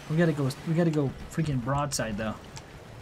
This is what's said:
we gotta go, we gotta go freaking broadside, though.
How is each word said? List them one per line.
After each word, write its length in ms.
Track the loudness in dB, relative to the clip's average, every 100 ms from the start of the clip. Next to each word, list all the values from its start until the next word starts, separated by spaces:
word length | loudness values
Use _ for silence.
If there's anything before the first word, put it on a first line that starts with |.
| -2
we 100 | 4
gotta 160 | 4
go, 160 | 4 0 0 0
we 80 | 4
gotta 160 | 4
go 180 | 4 2 -2 -6
freaking 320 | -2 0 0
broadside, 520 | 0 0 0 -2 -2 -2
though. 200 | -4 -4 -10 -16 -16 -18 -18 -16